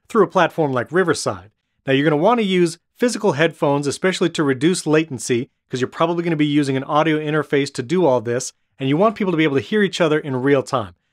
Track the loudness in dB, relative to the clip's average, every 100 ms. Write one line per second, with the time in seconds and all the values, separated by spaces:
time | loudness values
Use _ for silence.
0 | _ 0 2 2 0 0 -2 -2 -2 0
1 | 0 0 -2 -6 -12 _ _ _ 0 2
2 | 2 2 2 2 2 2 2 -2 _ _
3 | -2 0 -2 2 0 2 0 0 -2 -2
4 | -4 0 -2 0 0 2 0 0 2 0
5 | 0 -6 -2 -2 -4 _ _ -6 -6 -2
6 | -2 0 -2 -2 0 0 0 -2 -2 0
7 | 2 0 0 -4 0 -2 -2 -6 -4 0
8 | 2 2 0 -6 -6 -14 _ _ -2 0
9 | 0 0 -2 0 0 0 -2 0 0 0
10 | 0 0 -2 -4 2 2 2 -4 -6 -12
11 | _